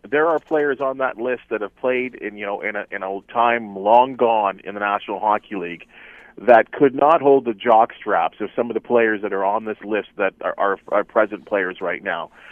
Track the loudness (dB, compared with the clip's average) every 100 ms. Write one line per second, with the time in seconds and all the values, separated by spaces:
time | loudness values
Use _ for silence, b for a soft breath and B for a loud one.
0 | -4 -2 0 -2 -2 -2 -2 -2 -4 -4
1 | -4 -4 -6 -6 -6 -6 -6 -4 -2 -2
2 | -4 -8 -12 -10 -8 -6 -6 -8 -10 -8
3 | -8 -8 -6 0 2 0 -4 -4 4 4
4 | 4 2 2 2 0 -4 -10 -6 -2 -2
5 | -4 -4 0 0 -2 -8 -8 -10 -18 b
6 | b b b -4 6 6 4 2 2 4
7 | 4 4 6 4 2 -2 4 4 4 -2
8 | -2 0 0 -4 -8 -4 -4 -4 0 2
9 | 2 0 -4 -2 -2 -2 -6 -10 -6 -6
10 | -6 -4 -4 -4 -8 -2 -2 -2 -2 -4
11 | 0 0 0 -4 -4 -4 -4 -6 -8 -6
12 | -6 -8 -8 b b